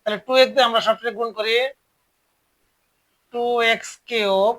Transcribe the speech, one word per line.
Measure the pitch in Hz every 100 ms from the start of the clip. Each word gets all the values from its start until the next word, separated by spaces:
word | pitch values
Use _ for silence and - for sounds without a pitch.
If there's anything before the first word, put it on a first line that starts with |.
তাহলে | - 208 -
টু | 262
এক্স | 254 240
দিয়ে | 240
আমরা | 226 208
সবটাকে | 220 233 208
গুণ | 233 208
করি, | 214 233 262 - _ _ _ _ _ _ _ _ _ _ _ _ _ _ _
টু | 240 240 240 226
এক্স | 226 - - -
কিউব | 233 202 190 202